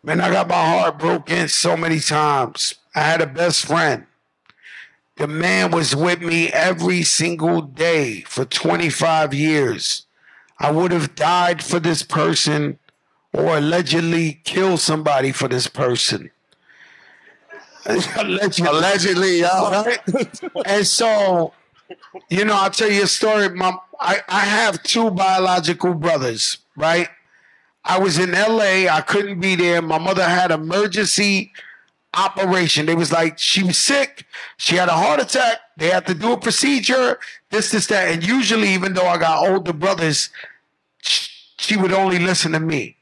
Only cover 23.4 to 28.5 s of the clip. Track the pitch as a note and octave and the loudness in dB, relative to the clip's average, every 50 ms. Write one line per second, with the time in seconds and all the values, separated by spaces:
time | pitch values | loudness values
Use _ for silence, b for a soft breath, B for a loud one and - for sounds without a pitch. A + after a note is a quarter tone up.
23.4 | G3+ F#3+ F3 F3+ F#3 F#3 F#3 F#3 - _ - - - F3+ G3 G#3 - - F#3+ G3+ | 2 0 0 0 0 0 0 -2 -14 _ -12 -6 -2 -2 -2 -2 -2 -2 0 0
24.4 | G3+ G3+ G#3 G#3+ A#3 G#3+ F3+ E3 - - - A#3 A3+ A3 F#3 F3+ G3 F#3+ F#3+ F#3 | 0 2 2 2 2 0 0 -2 -4 -2 0 0 0 0 0 0 2 2 2 2
25.4 | F#3 F#3 F3+ F3+ D#3+ D#3 F3 - - F3+ F3 D#3 D3 E3+ E3 D3 C3 B2 A2+ G#2+ | 2 2 2 2 0 -2 -2 0 -2 -2 -2 0 0 0 0 0 0 -4 -4 -4
26.4 | - - - - _ _ _ C#3+ D3 D#3+ E3+ F3 F3 - - _ b b b b | -4 -6 -6 -8 _ _ _ -2 0 2 2 2 0 -2 -8 _ b b b b
27.4 | b b b b b b b _ - - F#3 F#3+ F#3+ F#3+ D3+ D#3+ F#3 F3+ F3 F#3 | b b b b b b b _ -4 -2 0 2 2 2 2 0 0 0 2 2
28.4 | G#3 A3 | 2 2